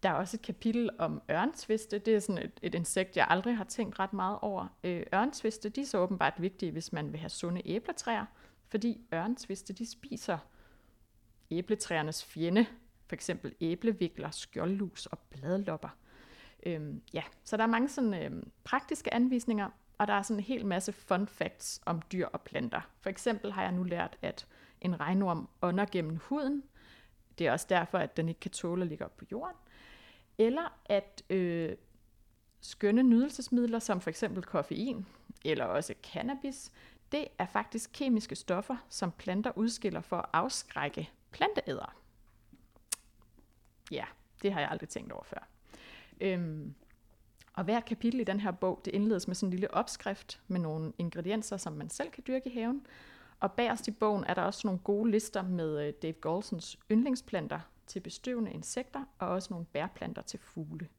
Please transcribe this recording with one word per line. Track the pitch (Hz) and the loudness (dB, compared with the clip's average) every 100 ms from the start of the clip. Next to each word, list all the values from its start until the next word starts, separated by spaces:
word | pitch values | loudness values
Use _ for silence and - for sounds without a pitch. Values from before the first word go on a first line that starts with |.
der | 196 | 4
er | |
også | 151 185 226 | 2 0 -4
et | |
kapitel | - 180 226 226 233 - | -6 -2 2 2 0 0
om | 165 151 - | -2 -2 0
ørntviste. | 156 233 - - 220 214 208 | 2 2 -2 0 0 0 -2
Det | 202 214 | 4 4
er | |
sådan | 202 180 | 4 -2
et, | - - | -2 -4
et | - 175 | -2 0
insekt, | 170 - 185 - | 0 0 2 4
jeg | 131 | 6
aldrig | 175 233 240 | 6 4 0
har | |
tænkt | 190 - 202 - | -2 -2 -4 -2
ret | 190 | -2
meget | 196 185 208 | 0 -2 0
over. | 214 190 185 - | -2 -2 -6 -6
Øh, | 180 175 - | -4 -2 0
ørntviste, | 190 247 - 220 220 214 | 2 2 0 -4 -2 -6
de | 220 | -4
er | 277 | 0
så | 202 | 2
åbenbart | 185 190 143 - | 2 4 2 2
vigtige, | 175 - 175 | -4 -2 -4
hvis | 151 - | -4 -4
man | 160 147 | -4 -4
vil | 151 | -6
have | 160 | -8
sunde | - 170 180 - | -4 -2 -2 -2
æbletræer, | 202 240 - - 220 208 - - - _ | -2 -2 -6 -2 -2 -2 -10 -20 -20 _
fordi | 220 233 220 - | 0 0 -2 -4
ørntviste, | 165 190 254 - 196 - | -2 0 -4 -4 -8 -8
de | 196 226 | -8 -8
spiser | - 285 214 - 165 - - - - - _ _ _ _ - _ | -10 -10 -8 -2 -4 -4 -20 -20 -20 -20 _ _ _ _ -20 _
æbletræernes | 165 180 208 - 165 151 156 - | -4 0 -2 2 0 0 -4 -8
fjende, | - 170 196 226 - - _ - | -2 4 6 4 2 -20 _ -10
for | 170 | -8
eksempel | - 170 - - | -4 -4 -6 -2
æblevikler, | 165 175 226 202 170 - - | -2 0 0 0 -2 -2 -8
skjoldlus | - - - 165 196 190 - - | -8 -8 -4 -2 0 -4 -6 -12
og | - | -12
bladlopper. | _ 143 139 190 196 156 - - - - - - - - 180 | _ -10 -2 -2 0 -4 -6 -12 -20 -20 -20 -20 -20 -8 -4
Øhm, | 160 151 147 - | -4 -4 -8 -8
ja, | 165 - - | -8 -8 -14
så | - 214 | -4 2
der | |
er | 226 | 4
mange | 226 277 | 4 2
sådan, | 285 233 | 2 2
øhm, | 185 151 - - _ | 2 -2 -6 -12 _
praktiske | - 262 - 311 - | -2 -2 0 -4 0
anvisninger, | 233 254 254 233 220 196 - _ - | 2 4 4 2 0 -2 -6 _ -2
og | 208 | 2
der | |
er | 202 | 2
sådan | 196 208 | 2 0
en | |
hel | 190 254 202 | 0 0 2
masse | 180 190 | 2 0
fun | - - 185 208 | -6 2 2 2
facts | - 175 - - - - | 0 -4 -4 -10 -6 -2
om | 165 - | -2 -2
dyr | 185 170 | -2 -2
og | - | -4
planter. | - - 123 - - _ | -4 -4 -2 -4 -6 _
For | 190 | -6
eksempel | 185 - 214 202 | -2 0 0 -2
har | 196 | -2
jeg | 190 | 0
nu | 180 | 0
lært, | 180 170 - - | 0 -2 -4 -4
at | - - - - - - | -6 -6 -14 -20 -20 -4
en | 185 175 | -2 0
regnorm | 147 190 190 165 - _ | 2 2 2 0 -4 _
ånder | 180 180 202 | 0 2 2
gennem | 185 160 160 | 0 0 -4
huden. | - 285 269 285 269 - - - - _ _ - | -4 -2 0 -2 -6 -20 -20 -20 -20 _ _ -2
Det | 127 | 2
er | |
også | 127 - | 2 2
derfor, | 175 165 185 | 2 2 0
at | 135 - | 0 0
den | 165 | -2
ikke | 165 | -2
kan | - | -8
tåle | - 175 180 | -4 -2 0
at | 180 | -2
ligge | 151 - | -4 -8
op | - | -10
på | - | -10
jorden. | 214 339 349 - - - - - - _ - | -8 -8 -12 -20 -20 -20 -20 -20 -20 _ 4
Eller | 220 277 339 - - | 4 4 -2 -8 0
at, | 202 202 - - | 0 2 -18 0
øh, | 190 180 170 160 - - - - _ - _ _ _ | 2 2 2 -2 -4 -12 -20 -20 _ -20 _ _ _
skønne | - - 202 226 | -16 2 6 8
nydelsesmidler, | 262 233 277 - 254 240 240 226 | 10 10 6 0 2 4 4 2
som | 226 185 | 0 0
for | 170 | 0
eksempel | 160 208 185 | -2 -2 -2
koffein, | 175 175 139 156 240 254 190 - - - 165 | 0 0 0 -2 -2 -4 -8 -14 -20 -6 0
eller | 151 120 | 2 2
også | 107 - - | 0 0 -8
cannabis, | - - 240 277 277 262 - - - - - | -8 -6 -4 -4 -6 -8 -14 -18 -20 -20 -4
det | 285 302 - | -2 -2 -4
er | 180 | 0
faktisk | 202 214 226 - | 0 0 -6 -8
kemiske | - 269 226 - - | -2 4 4 2 -8
stoffer, | - 180 - 254 - | -2 -2 0 -6 -6
som | - 185 | -4 -4
planter | - - 185 240 - | -2 -2 0 0 2
udskiller | 226 233 202 165 | 0 2 -2 -2
for | 170 175 | -2 -4
at | - | 2
afskrække | 160 233 - - 143 143 143 160 - _ | 2 2 -2 -4 -4 -2 -4 -8 -12 _
planteædere. | - 381 427 - 131 - - - _ - _ - - - - _ - - _ - - _ _ _ _ - | 0 2 2 -2 -4 -6 -14 -20 _ -20 _ -20 -20 -20 -20 _ -10 -10 _ -20 -20 _ _ _ _ -8
Ja, | 143 - - - - | -6 -6 -12 -20 -4
det | 202 | -2
har | 185 | 0
jeg | 143 | -2
aldrig | - 156 | -4 -6
tænkt | - - | -8 -8
over | - | -12
før. | - - - _ - - - - - - | -10 -12 -12 _ -20 -20 -20 -20 -20 -4
Øhm, | 190 180 170 156 147 143 - - _ _ - _ - | -2 0 -2 -4 -8 -12 -20 -20 _ _ -20 _ -10
og | - | -4
hvert | 185 233 226 | 2 0 0
kapitel | 226 233 247 | 0 2 2
i | |
den | 220 196 | 0 2
her | 202 | 0
bog, | 180 185 - - | 2 0 0 -2
det | |
indledes | - 208 196 - | 2 4 2 0
med | - | 0
sådan | - | 0
en | |
lille | 180 190 | 0 0
opskrift | - - - - 196 - - - | 0 0 -2 -4 -4 -8 -16 -2
med | 180 | 0
nogle | 165 156 160 - | 2 0 -4 -2
ingredienser, | 170 170 170 214 - 196 | -4 -2 0 -2 -2 -4
som | 185 | -4
man | 151 160 | -6 -8
selv | - 320 | -6 -6
kan | - 254 | -6 -2
dyrke | 262 262 | -2 -2
i | |
haven. | 240 226 277 - - - - - - | -2 0 -2 -6 -20 -20 -20 -20 -2
Og | 196 | 0
bagerst | - 240 226 - | 2 2 2 -2
i | |
bogen | 208 214 202 | 2 2 4
er | - | 2
der | 185 | 2
også | 185 - 214 | 0 0 0
nogle | 185 | 0
gode | - 202 226 | 2 4 6
lister | 214 220 202 | 4 2 -4
med, | 185 180 160 151 147 | 0 0 2 0 -2
øh, | 147 | -2
Dave | 165 | -4
Golsons | 160 156 175 208 170 - - _ | -2 -2 -2 -2 -6 -8 -14 _
yndlingsplanter | 214 269 254 - 190 151 151 - - - | 4 6 0 0 -2 -2 -6 -8 -20 -10
til | 190 | -10
bestøvende | 175 - - 240 208 | -8 -8 -4 -2 -2
insekter, | 156 - - 262 277 269 _ | -4 -6 -6 -6 -8 -10 _
og | 185 | 0
også | 180 190 | 0 -2
nogle | 175 170 | -8 -4
bærplanter | 143 175 - 170 - | -4 -4 -6 -8 -8
til | - - | -10 -12
fugle. | - - 151 160 160 | -12 -10 -8 -8 -10